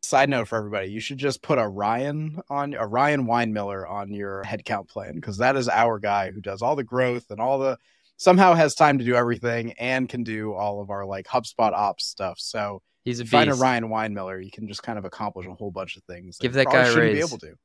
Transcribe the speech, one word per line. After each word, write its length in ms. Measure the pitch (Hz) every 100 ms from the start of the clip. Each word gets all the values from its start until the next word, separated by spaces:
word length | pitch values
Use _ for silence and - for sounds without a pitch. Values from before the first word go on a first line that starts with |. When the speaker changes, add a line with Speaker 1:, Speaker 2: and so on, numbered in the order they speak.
Speaker 1:
Side 280 | - 139 139
note 180 | 135 107
for 100 | 113
everybody: 300 | 104 104 95
you 140 | 107
should 160 | - 139
just 240 | 143 127
put 160 | - 143
a 80 | 107
Ryan 720 | 98 104 117 139 151 156 156 -
on, 240 | 143 143
a 140 | 143 110
Ryan 380 | 117 143 147 120
Weinmiller 640 | 120 117 107 101 98 85
on 260 | 101 101
your 280 | 101 101 98 98
headcount 420 | 104 - 104 95
plan 320 | - 98 -
'cause 180 | - 98
that 180 | 123 135
is 100 | 120
our 320 | 104 117 107
guy 320 | 101 101 95
who 80 | 95
does 220 | 101 98
all 160 | 120 143
the 60 | 117
growth 440 | 123 127 120 -
and 120 | 104
all 180 | 123 135
the, 180 | 135 123 _ _ _ _
somehow 380 | - 180 190
has 200 | 165 156 -
time 220 | 151 139
to 60 | 120
do 100 | 123
everything 580 | 120 113 120 117 117
and 340 | - 120 131 127
can 160 | 123
do 300 | 117 110 107
all 280 | 95 104 101
of 80 | 101
our, 160 | 101 98
like, 220 | 98 95
HubSpot 460 | 127 117 - 110
ops 320 | 92 104 92 -
stuff. 340 | - 95 78
So 420 | - 110 104 98 _ _
Speaker 2:
He's 160 | - 120
a 40 |
Speaker 1:
if 40 | 117
you 40 |
find 180 | 147 151
a 40 |
Speaker 2:
beast. 80 | 131
Speaker 1:
Ryan 220 | 131 120 113
Weinmiller, 540 | 110 110 101 95 95
you 60 | 95
can 180 | - 110
just 140 | 104
kind 160 | - 107
of 60 | 92
accomplish 400 | - 104 92 92
a 80 |
whole 180 | 90 104
bunch 260 | 92 92 -
of 60 |
things 340 | - 87 90 -
that 60 |
Speaker 2:
Give 100 | 123
Speaker 1:
you 20 | 131
Speaker 2:
that 80 |
Speaker 1:
probably 160 | 131 131
Speaker 2:
guy 80 | 123
a 20 |
Speaker 1:
shouldn't 220 | 120 117
be 40 | 107
Speaker 2:
raise. 120 | 165
Speaker 1:
able 100 | 120
to. 160 | 76 78